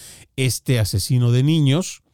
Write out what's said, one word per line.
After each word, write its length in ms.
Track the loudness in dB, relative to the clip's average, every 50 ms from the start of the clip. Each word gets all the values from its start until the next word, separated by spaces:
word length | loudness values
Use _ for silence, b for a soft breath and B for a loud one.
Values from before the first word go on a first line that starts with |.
| B B B B B B _
este 420 | -4 -4 -4 -4 -4 _ -2 -2 0
asesino 540 | 0 -2 -2 -4 -2 0 0 0 2 2 2
de 100 | 2 2
niños, 600 | 2 2 2 2 2 2 0 -2 -6 -10 -18 _ _